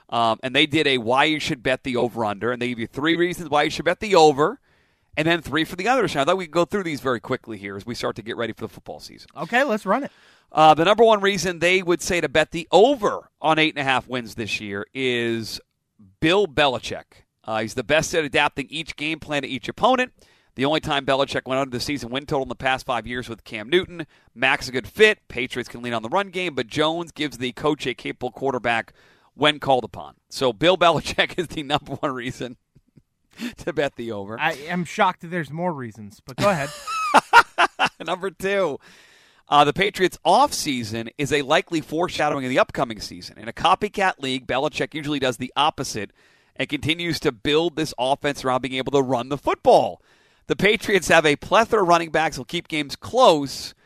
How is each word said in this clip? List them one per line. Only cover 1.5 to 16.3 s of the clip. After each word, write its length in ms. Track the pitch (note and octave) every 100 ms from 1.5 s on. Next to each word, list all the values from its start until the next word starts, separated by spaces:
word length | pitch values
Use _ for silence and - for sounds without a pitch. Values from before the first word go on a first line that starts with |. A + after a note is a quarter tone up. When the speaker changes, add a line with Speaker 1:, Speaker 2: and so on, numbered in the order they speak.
| D3
Speaker 1:
bet 200 | B2 C3
the 120 | C#3 A#2+
over-under, 560 | A#2+ G#2+ G#2+ G2+ A2
and 100 | B2
they 60 | B2
give 100 | A#2
you 80 | A2
three 280 | - D3+ E3
reasons 340 | F3 E3 E3
why 140 | C#3+
you 60 | D#3
should 160 | - D#3+
bet 160 | F3+
the 140 | A3 F#3
over, 440 | D#3 C3+ D#3 C4 _ _ _ _ _ -
and 100 | D#3
then 160 | E3+
three 220 | - C#3+
for 140 | D#3 F3+
the 100 | F#3+
under. 200 | C4 F3+
So 100 | D3+
I 40 | C#3
thought 120 | F#3+
we 80 | F3
could 60 |
go 120 | D#3 E3+
through 180 | G#3
these 160 | F3 C#3+
very 220 | C3+ A#2
quickly 360 | - B2+ - G#2+
here 200 | G2 G2
as 80 | G2
we 100 | A#2+
start 220 | B2+ A#2
to 40 |
get 140 | G#2+ F#2+
ready 160 | A#2
for 100 | G#2+
the 60 | A2
football 260 | - - D#2+
season. 300 | - G#1+ - -
Speaker 2:
Okay, 260 | D#3+ A#3+
let's 220 | C#4 G#3+ G3
run 180 | A3
it. 80 | C4+ _ _ _ _
Speaker 1:
Uh, 220 | - D#3
the 100 | D3+
number 200 | E3 G#3+ A3+
one 160 | G#3+
reason 380 | G3 G3 E3+ F3
they 220 | E3+ F#3
would 200 | F3 F3
say 180 | - F3
to 80 | D3+
bet 240 | D#3 D#3
the 160 | E3+ E3
over 560 | E3+ A#3 C#4+ G3+ G#2 - _
on 160 | D3+ D#3
eight 160 | D#3
and 60 | C#3+
a 100 | C3+
half 160 | B2+ B2
wins 280 | B2 A2+ G2+
this 240 | G#2 -
year 260 | G#2+ G2 G#2
is 680 | C3 C3 A#2+ A#2 A#2 G#2+ - _ _ _ _ G2 -
Bill 260 | D#3+